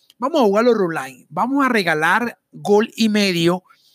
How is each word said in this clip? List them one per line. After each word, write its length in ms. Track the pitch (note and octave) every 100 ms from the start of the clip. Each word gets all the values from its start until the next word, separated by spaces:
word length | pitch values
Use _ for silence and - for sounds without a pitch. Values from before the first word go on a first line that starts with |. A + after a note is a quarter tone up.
| _ -
vamos 240 | C4 E4
a 40 | G#3+
jugar 200 | G3+ A#3+
los 80 |
rule 260 | A3 F3 D#3
line. 280 | C3 B2+ _
Vamos 340 | D3+ A#3+ C#4
a 60 | C4
regalar 720 | A3+ E3+ D#3 E3 G#3 A#3 - _
gol 400 | D3+ D3+ G#3 A3+ -
y 140 | A3+
medio 540 | G#3 G3+ E3+ E3+ F3+ - _ _